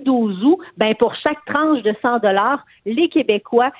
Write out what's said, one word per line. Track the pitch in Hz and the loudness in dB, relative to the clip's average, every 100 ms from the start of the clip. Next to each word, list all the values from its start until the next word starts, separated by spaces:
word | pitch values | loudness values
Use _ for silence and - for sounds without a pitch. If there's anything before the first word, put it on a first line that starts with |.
douze | 269 254 220 185 | 0 0 0 -2
août, | 247 370 - - | 0 0 -2 -4
ben, | 214 220 | -2 0
pour | 233 - | -2 0
chaque | 302 302 - | -4 -4 -4
tranche | 285 311 285 | -2 0 0
de | 214 208 | 0 -2
cent | 247 240 | -2 0
dollars, | 202 196 220 277 - _ | 0 2 0 -2 -6 _
les | 202 233 339 | -6 -2 0
Québécois, | 320 247 208 - 233 254 - | 0 0 -2 0 0 0 -2